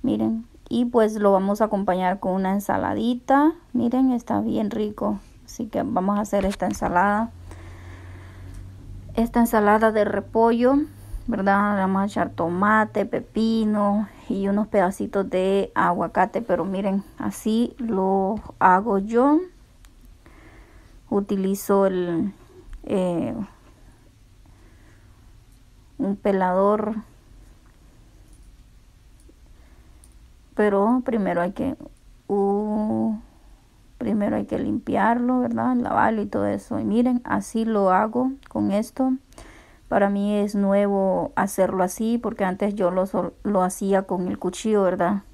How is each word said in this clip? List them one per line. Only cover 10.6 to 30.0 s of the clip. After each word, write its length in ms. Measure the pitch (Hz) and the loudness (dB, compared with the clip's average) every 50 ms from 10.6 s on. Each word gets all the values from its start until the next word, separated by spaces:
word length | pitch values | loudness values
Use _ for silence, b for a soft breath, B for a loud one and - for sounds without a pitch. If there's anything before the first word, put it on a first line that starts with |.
| 247 247 277 285 302 311 B B B B B B B | 4 4 4 4 2 -2 B B B B B B B
¿verdad? 480 | - 233 - 190 196 196 202 202 208 208 | -4 -4 0 2 2 2 4 2 2 2
Le 60 | 196 | 0
vamos 200 | 190 190 190 190 | 0 0 2 0
a 60 | 196 | 0
echar 240 | 208 202 220 196 185 | -2 -2 -2 -4 -4
tomate, 760 | - - 170 165 175 180 196 208 214 220 214 208 - 214 202 | -2 -4 -2 -2 0 2 2 4 4 4 2 2 0 -4 -2
pepino 1040 | 220 - 269 - - - 214 226 226 226 226 220 214 214 208 202 202 202 208 214 196 - - - - | -2 -4 -6 -6 -4 -2 -2 0 0 2 0 0 0 0 2 2 2 2 0 -2 -4 -8 -20 -8 -6
y 180 | 185 196 196 | -4 -2 0
unos 220 | 196 196 208 214 214 | 0 0 0 0 0
pedacitos 600 | - 208 185 180 190 - 202 196 - 202 190 190 | 2 2 2 2 0 -2 -8 -4 -2 -2 -2 0
de 440 | - 185 185 190 196 196 190 - - | 0 0 0 2 2 0 0 0 0
aguacate. 680 | - 185 175 175 175 170 165 - - 190 214 - 190 | 0 0 0 0 0 -2 -2 2 0 0 2 0 -6
Pero 220 | 226 - 190 175 165 | -2 -2 -2 -2 0
miren, 380 | 190 196 185 196 196 190 202 196 - - - | -4 -4 -4 -2 -2 -2 -2 -4 -6 -12 -8
así 560 | - 214 196 - - 220 220 226 240 - - - | -8 -8 -8 -4 -4 0 0 0 0 -2 -4 -8
lo 580 | 240 226 226 190 190 190 196 196 190 190 220 214 - - - - | -6 -4 -2 0 0 2 2 2 0 0 -2 -4 -8 -12 -4 4
hago 380 | - 185 185 185 208 233 196 196 | 6 6 6 6 4 2 0 0
yo. 420 | 196 214 226 233 247 285 302 320 370 359 - - - - - - - - - - - - - b b b b b b b b b b b b b b b b b b - | 0 0 2 2 4 4 4 2 0 -2 -12 -20 -20 -20 -20 -20 -20 -20 -20 -20 -20 -20 -20 b b b b b b b b b b b b b b b b b b -2
Utilizo 760 | 233 202 202 - 208 196 190 190 196 196 - - 202 196 196 | -2 -2 0 0 -2 -2 0 -2 -2 -4 0 2 2 4 4
el, 460 | 190 185 180 180 175 170 165 - 202 196 B B B B B B B B - - | 2 2 0 -2 -2 -2 -2 -2 -2 -6 B B B B B B B B -16 -8
eh, 500 | - - 196 185 180 175 165 - 113 120 - 202 b b b b b b b b b b b b b - - - - - - b b b b b b b b b b b b b b b b b b b b - - - - - - - - - - - - | -4 -2 0 0 0 -2 -2 -4 -4 -6 -8 -10 b b b b b b b b b b b b b -20 -20 -20 -20 -20 -20 b b b b b b b b b b b b b b b b b b b b -20 -20 -20 -20 -20 -20 -20 -20 -20 -20 -8 -4
un 160 | 269 196 202 | -4 -4 -4
pelador. 800 | - - 214 196 190 190 185 185 190 196 202 208 214 214 214 220 220 - - - - _ - - - - - - - - - - - - - - - - - _ - - - - - - - - - - - - - - - - - - - - - - - - - - b b b b b b b b b b b | -2 0 0 2 2 2 2 2 4 4 4 2 2 0 -4 -6 -6 -10 -12 -20 -20 _ -20 -20 -20 -20 -20 -20 -20 -20 -20 -20 -20 -20 -20 -20 -20 -20 -20 _ -20 -20 -20 -20 -20 -20 -20 -20 -20 -20 -20 -20 -20 -20 -20 -20 -20 -20 -20 -20 -20 -20 -20 -20 -20 -20 b b b b b b b b b b b